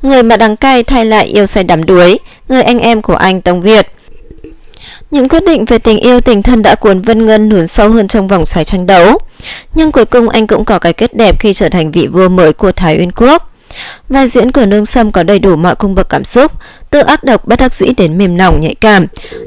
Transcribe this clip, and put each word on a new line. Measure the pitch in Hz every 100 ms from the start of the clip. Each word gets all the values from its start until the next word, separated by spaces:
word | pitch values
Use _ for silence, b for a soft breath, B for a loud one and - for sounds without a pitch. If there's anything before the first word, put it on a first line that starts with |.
Người | 269 262
mà | 226 220
đắng | 220 214
cay | 269 254
thay | 233 254
lại | 220 214 -
yêu | 208 196
say | 208
đắm | 180 165 160
đuối, | 180 175 208 b b -
người | 262
anh | - 240
em | 233 226
của | 214 180
anh | 190 190
Tống | 180 180
Việt. | 185 220 - - - - - - - B B B B B -
Những | 285 262
quyết | 330 381
định | 285
về | 220 233
tình | 233 214
yêu, | 240 247
tình | 254 208
thân | 247 240
đã | 208
cuốn | - 220 185
Vân | 196 220 220
Ngân | 214 214
lún | 202 160
sâu | - 208
hơn | 226 196
trong | 226 190
vòng | 196 -
xoáy | 175
tranh | 151 190 180
đấu. | 185 180 311 B B B B B
Nhưng | 320 311
cuối | 285
cùng | 214 247 233
anh | 226 214
cũng | 214
có | 220 190
cái | 170
kết | - 240 -
đẹp | 214 -
khi | 214
trở | 190 180
thành | 185 156
vị | 170 156
vua | 165 185
mới | 185 165
của | - 196
Thái | - 175 160
Uyên | 180
Quốc. | - 240 330 - B B B B B -
Vai | 269 262
diễn | 254 240
của | 269 202
Lương | 208 208
Sâm | 254 214
có | 190
đầy | 170 202
đủ | 196 156
mọi | 175 131
cung | 202
bậc | 190 180
cảm | -
xúc, | - 240 294 - B B -
từ | 294
ác | - 302
độc | 269 220
bất | - 240
đắc | 254
dĩ | - 196 247
đến | 170 170
mềm | 196 175
lòng | 185 -
nhạy | -
cảm, | - 220 202 202 B B B